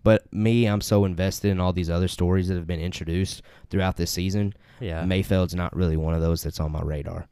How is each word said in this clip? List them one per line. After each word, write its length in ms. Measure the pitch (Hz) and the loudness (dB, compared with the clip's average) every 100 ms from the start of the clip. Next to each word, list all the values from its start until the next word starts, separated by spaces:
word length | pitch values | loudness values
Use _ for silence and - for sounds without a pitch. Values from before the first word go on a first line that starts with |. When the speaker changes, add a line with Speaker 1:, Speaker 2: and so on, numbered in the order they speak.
Speaker 1:
But 300 | 113 110 - | 6 4 2
me, 340 | 98 110 117 113 | -2 2 2 2
I'm 140 | 104 | 0
so 240 | - 104 | 2 2
invested 460 | 98 87 95 - 101 | 4 2 -2 0 0
in 80 | 92 | 2
all 140 | 90 | 0
these 180 | 90 85 | 0 0
other 160 | 85 92 | 0 0
stories 400 | - 87 92 90 | 0 0 2 0
that 60 | |
have 120 | 90 82 | -2 -4
been 140 | 85 | -4
introduced 640 | 87 - 80 87 95 - - - - | -4 -6 -4 -2 -2 -6 -18 -20 -4
throughout 260 | 98 92 - | 0 0 0
this 140 | 85 | -2
season. 420 | - 92 104 101 - - - | -2 -2 0 -2 -4 -20 -10
Speaker 2:
Yeah. 240 | 113 82 | -8 -4
Speaker 1:
Mayfeld's 500 | 90 92 95 95 90 | 0 0 2 2 2
not 200 | 87 87 | -2 -4
really 220 | 80 90 80 | 0 0 2
one 180 | 80 | 0
of 60 | 82 | 0
those 220 | 82 82 | 0 0
that's 160 | 78 - | -4 -4
on 100 | 78 | -4
my 120 | 78 | -4
radar 440 | 76 76 71 80 - | -4 -6 -8 -10 -12